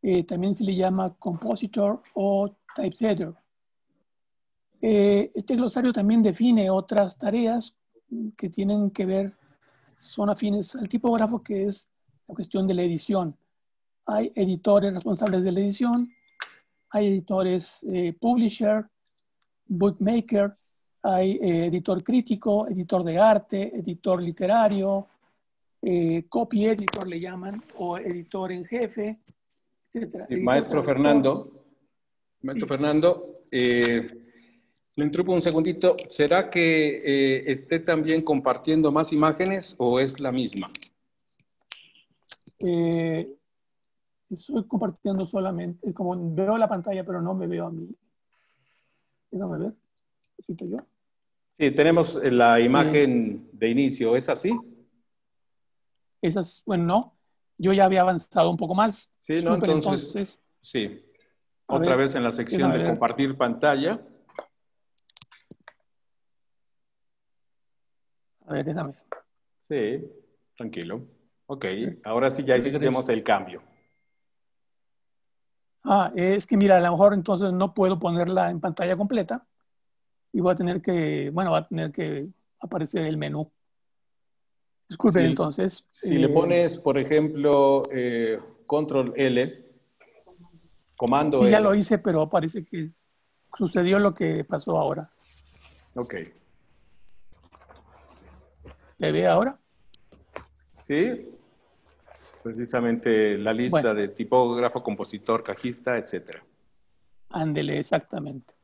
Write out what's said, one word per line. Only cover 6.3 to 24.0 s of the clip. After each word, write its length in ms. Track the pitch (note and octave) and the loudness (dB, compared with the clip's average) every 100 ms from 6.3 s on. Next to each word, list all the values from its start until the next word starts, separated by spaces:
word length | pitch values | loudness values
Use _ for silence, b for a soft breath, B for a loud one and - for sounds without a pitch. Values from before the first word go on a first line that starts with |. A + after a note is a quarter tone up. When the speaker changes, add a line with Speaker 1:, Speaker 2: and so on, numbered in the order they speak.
| E3+ A#3+ A#3 F#3+ | 4 4 4 4
Speaker 1:
otras 480 | F#3+ F#3 G#3 F#3+ - | 0 0 0 0 -2
tareas 580 | - A3 A#3 A#3+ A3+ _ _ _ _ A#3 A3 - | -4 0 0 -2 -6 _ _ _ _ -10 -10 -8
que 120 | G3 | -8
tienen 420 | E3+ G3 G#3 G3+ | -4 0 0 0
que 140 | G3 F#3 | -2 -2
ver, 260 | F#3+ G3 - b b b b b | 0 -2 -8 b b b b b
son 440 | - - - G3+ | -20 -14 -4 -2
afines 460 | G3+ G#3 G#3 F3+ C4 | 0 0 -2 -4 -8
al 120 | G3+ | -4
tipógrafo, 540 | A#3+ A#3+ A#3 G#3+ A#3 | -2 0 2 0 -2
que 220 | - G3+ G3+ | -4 -4 -4
es 220 | G3 - _ _ _ _ | -6 -14 _ _ _ _
la 60 | E3+ | -14
cuestión 300 | E3+ F#3+ F#3+ | -6 -2 0
de 60 | |
la 80 | F3+ | 0
edición. 540 | F3 E3 - G3 E3 C#3+ _ _ _ _ _ _ - | 0 -2 -2 -2 -2 -8 _ _ _ _ _ _ -4
Hay 240 | G#3+ A#3 - | -2 -2 -2
editores 580 | F#3+ F3+ G#3+ G3+ G3+ | -2 0 4 4 4
responsables 480 | F#3 A3 F#3+ G#3 F#3 | -2 -4 -2 0 0
de 80 | F#3 | 0
la 80 | F3+ | 0
edición, 520 | G3+ G3+ A#3+ A#3+ A#3+ _ _ B B B _ _ _ | 0 0 0 0 -2 _ _ B B B _ _ _
hay 180 | G#3 G#3 | 0 2
editores, 760 | G3 F3+ F#3+ F#3 F3+ E3+ - - | 0 0 -2 0 -2 -4 -14 -6
eh, 200 | F#3 F3 | -4 -4
publisher, 720 | E3+ A#3 B3 A3+ - G#3 G#3+ G#3+ _ _ _ _ _ _ _ _ | -2 0 2 0 0 0 0 -2 _ _ _ _ _ _ _ _
bookmaker, 880 | F3 G3 G3 G3 A#3 A3+ G#3 G3+ G3+ _ _ _ _ | 0 0 2 0 0 0 0 0 -2 _ _ _ _
hay, 300 | - F#3 F#3+ G3 | -2 2 2 0
eh, 240 | F#3+ E3+ E3+ | 0 0 0
editor 380 | F3 F3+ F#3 | -2 -2 -4
crítico, 640 | F3+ B3+ A#3+ G3+ A3+ G#3 G#3+ | 0 0 0 -2 0 0 0
editor 340 | F#3 F3 F#3 | -6 -2 -2
de 160 | E3+ E3 | 0 4
arte, 580 | G#3+ G#3 - G3 G3+ - | 6 6 0 -6 -6 -6
editor 460 | E3+ E3+ | -8 -6